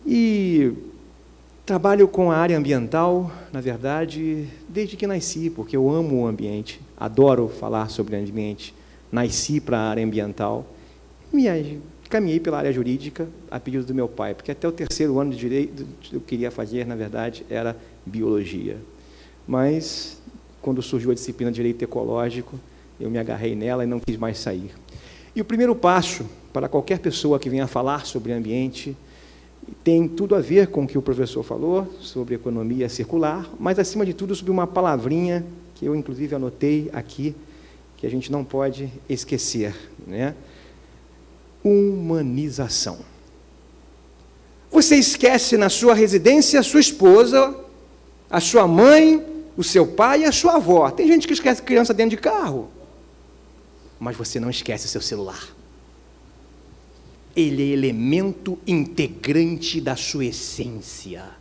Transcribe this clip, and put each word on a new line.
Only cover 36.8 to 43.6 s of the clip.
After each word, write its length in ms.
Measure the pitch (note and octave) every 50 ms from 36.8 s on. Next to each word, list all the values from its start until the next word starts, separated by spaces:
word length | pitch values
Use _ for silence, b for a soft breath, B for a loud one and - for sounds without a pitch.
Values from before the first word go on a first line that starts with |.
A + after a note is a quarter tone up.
| D3+ -
aqui, 420 | - C3+ A2 - - - C#3 D#3 - B B B B B B B B B B B -
que 100 | - -
a 20 | A#2+
gente 220 | B2 C3 B2+ -
não 140 | C#3 C#3+ C3
pode 440 | C3 - C3+ C#3 C3+ C3 C3+ C#3 C3 B2 C#3+ - -
esquecer, 680 | C3+ A#2+ - - - B2 - - - A2+ G#2+ G#2 G2+ - - - - - -
né? 300 | - F#2+ G#2+ B2+ C#3+ D3 B B B B B B B B B B B B B B B - - - - - - - - - - -
Humanização. 1300 | G3+ G3+ G3+ G3+ G3+ G3 F#3 E3+ E3 E3 D#3+ D3 B2+ A#2+ C3+ D3+ D3 B2+ - C3 A#2 - - - G2+ E2+ - - - - - - - - - - - - -